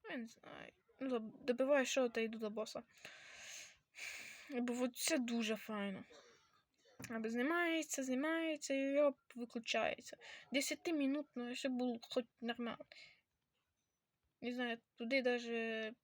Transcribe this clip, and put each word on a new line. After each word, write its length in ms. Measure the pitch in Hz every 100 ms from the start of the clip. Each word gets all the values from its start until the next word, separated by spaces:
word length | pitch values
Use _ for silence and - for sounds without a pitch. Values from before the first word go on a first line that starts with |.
Ну, 60 | 453
я 60 | 294
не 100 | 226
знаю. 460 | - - - - _ _ -
Ну, 60 | 269
доб-, 360 | 247 220 -
добиваю, 420 | - 247 262 285 247
що, 220 | 277 247
та 120 | 233
йду 180 | 226 220
до 120 | 214
боса. 320 | 226 220 - - - - - - - - - - - _ - - - - - -
Бо 320 | 262 247 240
от 140 | 247 247
це 220 | - 320
дуже 380 | 240 233 220 214
файно. 480 | - 214 202 190 254 - - - _ _ _ _ _ - -
Аби 200 | 226 220
знімається, 720 | 233 269 339 339 330 302 -
знімається, 720 | 262 254 311 330 320 302 -
і 240 | 269 277 277
оп, 180 | 294 269 _
виключається. 840 | 240 233 240 226 226 214 - - - - - -
Десятиминутно 1000 | 269 277 294 349 311 269 285 285 247 240
ще 140 | 254 269
було 300 | 247 254 233
хоч 220 | - 254 240 _
нормально. 440 | 233 233 233 - - - - - _ _ _ _ _ _ _ _ _ _ _ _
Не 140 | 240
знаю, 240 | 247 247 233 _ _
туди 260 | 233 269
даже 680 | 247 240 233 233 226 220 220 233